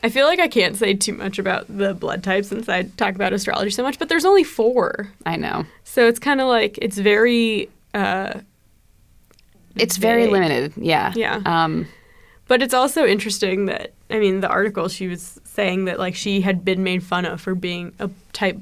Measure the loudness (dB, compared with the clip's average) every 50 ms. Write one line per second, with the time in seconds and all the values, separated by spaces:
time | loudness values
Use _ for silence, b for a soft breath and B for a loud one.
0 | -2 0 2 4 4 4 4 4 2 2 4 2 2 2 2 0 0 0 2 0
1 | 0 -4 -4 -6 -6 -8 -6 -4 -2 -2 -2 -2 -4 -8 -4 -2 -2 -2 -2 -4
2 | -6 -6 -6 -4 -2 -2 0 -2 -2 -2 -6 -8 -4 -2 -2 -2 -2 -4 -4 -4
3 | -2 -2 -2 -2 -2 -2 -2 -2 -2 -2 -2 -2 -2 -2 -2 -2 -2 -4 -4 -4
4 | -4 -2 0 2 4 6 6 6 4 2 0 0 2 2 4 2 0 0 -2 -6
5 | -10 -12 -14 _ -6 -6 -4 -4 -4 -4 -4 -6 -6 B B B B -4 2 4
6 | 6 6 4 4 2 0 2 2 4 2 4 4 2 0 -2 -4 -6 -6 -4 0
7 | 2 4 4 6 6 6 6 4 2 2 0 -2 -4 -6 _ _ _ _ _ -2
8 | 0 0 0 -2 -4 -6 -8 -10 -14 _ _ _ _ _ _ _ _ _ _ _
9 | _ _ _ -20 _ _ _ _ _ _ _ _ _ _ -4 -4 -4 -2 -2 0
10 | 2 2 4 4 4 4 4 4 2 2 0 0 -2 -4 -6 -4 -2 0 0 2
11 | 0 0 -2 -2 -2 -2 -2 -2 -2 0 0 2 0 0 0 -4 -6 -6 b b
12 | b b b b b b b b b 2 2 2 4 2 2 2 2 2 2 2
13 | 4 4 2 2 0 -4 -4 -2 -2 -2 0 -2 -2 -2 -4 -6 -8 -12 -16 _
14 | -12 _ -2 0 2 2 2 0 0 0 0 0 0 0 -2 -4 -6 -6 -6 -6
15 | -8 -8 -8 -10 -12 -16 -20 -20 _ -12 -6 -4 -2 -2 -2 -2 -2 -4 -4 -4
16 | -4 -6 -6 -6 -4 -2 0 0 2 0 0 0 0 -2 0 0 0 -2 -2 -2
17 | -4 -2 -4 -2 -2 -4 -6 -8 -6 -6 -6 -4 -4 -6 -6 -6 -8 -12 -10 -8
18 | -8 -8 -8 -10 _ _ -8 -4 -2 -2 -2 -4